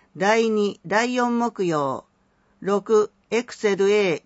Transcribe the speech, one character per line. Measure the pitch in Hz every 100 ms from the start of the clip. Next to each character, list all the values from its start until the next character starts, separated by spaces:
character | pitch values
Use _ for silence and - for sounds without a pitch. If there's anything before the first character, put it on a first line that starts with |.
| _ 147
第 | 196 226 226
二、 | 214 202 - 165
第 | 202 247
四 | 247 247 240
木 | 233 208 180
曜。 | 156 139 123 - _ _ _ _ _
六、 | 180 202 202 214 208 _ _
エ | 220
ク | 240
セ | - 214 190
ル | 196
A | 208 196 151